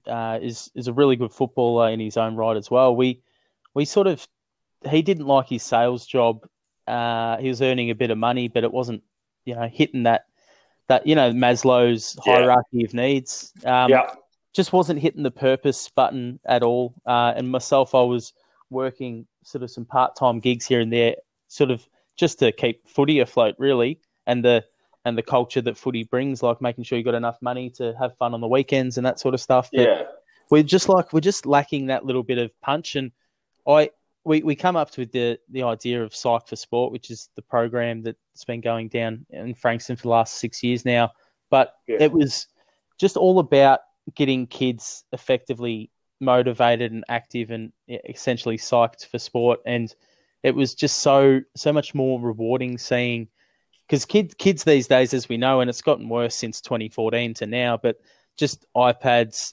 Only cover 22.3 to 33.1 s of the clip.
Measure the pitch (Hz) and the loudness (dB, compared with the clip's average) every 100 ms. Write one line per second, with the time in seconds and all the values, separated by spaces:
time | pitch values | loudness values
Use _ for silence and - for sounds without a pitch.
22.3 | - 120 - 120 113 _ - 143 147 120 | 2 0 2 -2 -4 _ 0 2 2 2
23.3 | 127 110 - 135 127 120 165 _ _ - | 2 2 2 0 2 0 -4 _ _ -4
24.3 | 123 120 117 - _ _ _ 120 117 - | 0 2 2 0 _ _ _ -4 -4 0
25.3 | 127 120 131 120 110 131 120 110 127 139 | 0 0 -2 -4 -4 -6 -6 -4 -4 -4
26.3 | 127 123 117 127 120 117 120 120 120 117 | -2 -2 -2 -4 -6 -6 -4 -2 -2 -4
27.3 | 117 123 127 127 123 117 117 127 - 120 | -6 -8 -8 -10 -8 -8 -6 -6 -4 -6
28.3 | 117 117 131 135 135 127 123 127 - 135 | -4 -2 0 0 -2 -2 -2 -4 -2 -4
29.3 | 127 - 127 - 127 120 92 - - _ | -4 2 2 2 2 2 2 -4 -16 _
30.3 | _ _ 151 147 180 - 185 - 160 175 | _ _ 4 6 2 4 2 2 0 0
31.3 | - 135 143 143 143 135 131 131 127 120 | -2 0 0 0 -4 -4 -4 -2 -4 -2
32.3 | 120 117 - - 151 - 143 131 | -4 -4 -6 -4 -4 -4 -8 -8